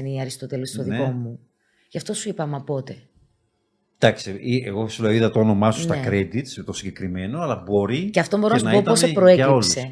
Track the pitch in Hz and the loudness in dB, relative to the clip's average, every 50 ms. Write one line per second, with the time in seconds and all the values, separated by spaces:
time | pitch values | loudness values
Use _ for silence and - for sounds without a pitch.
0 | 135 135 135 131 131 127 127 - 131 131 - 127 131 127 110 110 123 - 110 120 | -6 -6 -6 -6 -6 -8 -8 -10 -10 -8 -8 -8 -8 -8 -8 -8 -6 -4 -4 -2
1 | 135 131 127 123 120 117 117 - _ _ _ _ _ _ _ _ _ _ - 175 | -2 -2 -4 -4 -6 -8 -10 -14 _ _ _ _ _ _ _ _ _ _ -10 -10
2 | - - 214 208 - 214 180 - 160 147 147 139 139 - 147 135 131 135 127 - | -8 -8 -8 -8 -6 -8 -6 -6 -6 -6 -6 -6 -6 -6 -6 -6 -6 -8 -12 -16
3 | - _ _ _ _ _ _ _ _ _ _ _ _ _ _ _ _ _ _ - | -18 _ _ _ _ _ _ _ _ _ _ _ _ _ _ _ _ _ _ 0
4 | - 113 104 - - 101 98 101 - 127 120 127 - 98 98 104 113 110 - - | 2 2 2 0 -6 -10 -10 -8 -4 -2 -2 -2 -2 -4 -4 -4 -4 -6 -4 -2
5 | 113 107 107 113 113 107 - 110 110 110 104 98 107 110 110 143 165 165 160 143 | 0 2 2 4 2 2 2 4 4 4 4 4 4 2 2 0 0 -2 -2 -2
6 | 131 113 98 101 95 82 87 120 143 - - - 95 - 90 - - 95 92 - | -2 -2 0 -2 -2 -2 -4 -8 -8 -8 -12 -14 -12 -12 -10 -10 -10 -12 -10 -8
7 | 95 92 90 92 92 98 123 165 175 147 117 95 87 90 101 104 101 101 117 147 | -8 -8 -6 -6 -6 -8 -6 -6 -4 -4 -4 -4 -2 0 2 2 2 2 0 -2
8 | 185 202 214 196 165 - - 208 208 214 226 240 220 220 220 208 196 208 233 226 | -4 -2 0 0 0 0 0 0 2 2 2 2 2 4 4 4 4 4 4 4
9 | 170 165 156 202 185 180 185 165 131 131 139 127 107 - - 135 123 131 | 4 2 4 6 8 8 8 8 8 6 4 4 4 2 0 -2 -4 -8